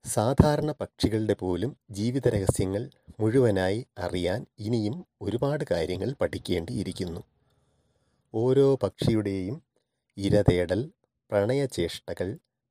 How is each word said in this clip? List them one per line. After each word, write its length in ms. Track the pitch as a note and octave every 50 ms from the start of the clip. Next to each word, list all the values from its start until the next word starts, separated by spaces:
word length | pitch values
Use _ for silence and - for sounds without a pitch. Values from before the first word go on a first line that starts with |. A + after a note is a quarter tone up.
| _
സാധാരണ 640 | - - - G#2+ A#2 C#3+ - - D3+ D3 C#3+ D3 D3+
പക്ഷികളുടെ 600 | D3 _ G2+ - _ _ - A#2+ G#2+ A2 A2 G#2+ G#2
പോലും 360 | - - F#2 F2+ F2 F#2+ B2+ E3 _ _ _
ജീവിത 360 | G#2+ F#2 G#2 A#2 B2 C#3 - B2+
രഹസ്യങ്ങൾ 560 | A#2 G#2 F#2+ F2+ - - G2 F#2 F#2+ G2+ B2 C#3 _ _ _ - -
മുഴുവനായി 640 | - G#2+ A2 A2 C3+ B2+ A#2 G#2 F#2+ F#2 F#2 G2 A2+ B2+ _ _ -
അറിയാൻ 420 | F#2 F2 F2 F2+ F2 E2+ F#2 A#2 - _ _ -
ഇനിയും 360 | G#2+ G#2 A#2+ A#2 G#2+ G#2 B2 F3+ F3+ _ _ _
ഒരുപാട് 420 | G2+ F#2+ G2 A#2+ - C#3 D3 D3+ D3
കാര്യങ്ങൾ 440 | - - E2+ D#2+ D#2+ F2+ F2+ F#2+ A2 -
പഠിക്കേണ്ടിയിരിക്കുന്നു. 1080 | _ F#2+ E2+ - E2+ - - F#2 F2 E2 E2 B2+ B2 F#2 F2 F2 - F#2 F2+ D#2+ E2+ - _ _ _ _ _ _ _ _ _ _ _ _ _ _ _ _ _ _ _ _ _ -
ഓരോ 320 | A2 A#2 B2+ C3 C3+ C#3 C#3 C#3
പക്ഷിയുടെയും 840 | C3 - G2 - - - - A#2 A2 G#2 G2+ G2 F#2+ F#2 F#2+ B2 E3+ _ _ _ _ _ _ _ _ _ _ _ -
ഇരതേടൽ, 640 | G2 G2 - G#2 G2+ - F2+ F2 F2+ - F#2 G2+ B2+ D#3+ _ _ _ _ _ _ _ _
പ്രണയചേഷ്ടകൾ, 1000 | G#2+ G2+ G2+ G#2+ B2+ C#3+ C#3 B2+ - - E2+ E2 - - _ - F2 - F2+ F#2 A#2 E3 _ _ _ _ _ _